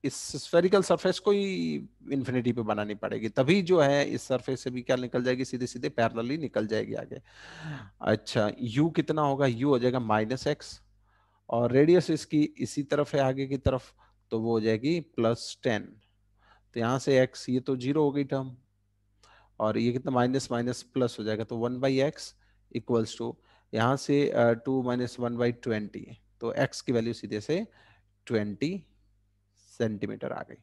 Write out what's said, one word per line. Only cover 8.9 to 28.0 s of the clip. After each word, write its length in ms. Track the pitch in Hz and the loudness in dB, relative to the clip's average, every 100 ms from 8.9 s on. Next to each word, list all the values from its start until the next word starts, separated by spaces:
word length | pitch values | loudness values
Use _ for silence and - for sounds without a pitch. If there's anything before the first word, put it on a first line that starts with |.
| 156 147 156 | 0 0 0
होगा? 240 | 147 139 139 | 0 2 2
यू 240 | 113 143 | 2 2
हो 100 | 131 | 4
जाएगा 200 | 123 127 | 4 0
माइनस 480 | 113 107 110 131 - | 2 2 2 -2 -2
एक्स 340 | 151 - - _ _ _ _ _ _ - | -4 -8 -18 _ _ _ _ _ _ -4
और 220 | 117 120 | 0 4
रेडियस 380 | 131 151 180 170 | 6 8 6 4
इसकी 340 | 156 - 151 | -2 0 0
इसी 400 | 147 - 131 - | 0 -2 -6 -4
तरफ 320 | 139 147 147 143 | -2 -2 0 2
है 60 | |
आगे 260 | 131 135 135 | 0 0 -4
की 100 | 135 | -2
तरफ, 360 | - 131 - _ _ _ _ | -2 -2 -6 _ _ _ _
तो 80 | 113 | -2
वो 120 | 113 | 2
हो 80 | 113 | 2
जाएगी 400 | 110 110 135 175 | 2 2 0 -2
प्लस 600 | 147 - 113 117 - - | -2 0 2 2 -4 -4
टेन। 180 | 131 107 - - _ _ _ _ _ _ _ | -2 -2 -4 -20 _ _ _ _ _ _ _
तो 60 | 120 | -2
यहाँ 200 | 113 131 | 0 0
से 240 | 143 131 | 4 4
एक्स, 260 | 127 - - | 4 -2 -2
ये 100 | 131 | -2
तो 180 | 131 131 | 0 -2
ज़ीरो 260 | 127 147 | 0 2
हो 80 | 147 | 2
गई 120 | 139 | 0
टर्म 340 | 139 139 131 123 _ _ _ _ _ _ _ - _ _ | -2 -4 -6 -14 _ _ _ _ _ _ _ -20 _ _
और 180 | 107 110 | 0 2
ये 140 | 117 | 0
कितना 200 | 123 131 | 0 0
माइनस 400 | 127 123 131 - | 2 2 0 -2
माइनस 300 | 120 120 123 | -4 -2 -6
प्लस 360 | - 131 120 - | -6 0 0 0
हो 40 | |
जाएगा, 200 | 107 107 | -4 -4
तो 260 | 113 117 120 | -6 -4 -4
one 100 | 127 | 0
by 320 | 135 131 143 | 0 2 0
x 220 | - - _ _ _ _ 120 | -2 -18 _ _ _ _ -10
equals 440 | - 117 107 - | 0 0 0 -4
to 140 | 117 - _ _ _ | -8 -8 _ _ _
यहाँ 240 | 110 117 135 | 0 2 2
से, 320 | - 143 143 | 2 2 2
अ, 220 | - 117 | 4 4
two 320 | 117 135 131 123 | 4 0 -2 0
minus 340 | 123 120 - | -2 -4 -4
one 180 | 120 117 | -6 0
by 160 | 120 120 127 | -2 -2 -4
twenty, 360 | 107 104 - - 110 _ _ | -4 -4 -10 -14 -20 _ _
तो 140 | 117 | -6
एक्स 280 | - 131 - | -2 -2 -2
की 100 | - | -2
वैल्यू 220 | 117 113 | 0 0
सीधे 280 | 113 101 104 | -6 -8 -8
से 260 | - 170 226 _ - _ | -4 -4 -4 _ -20 _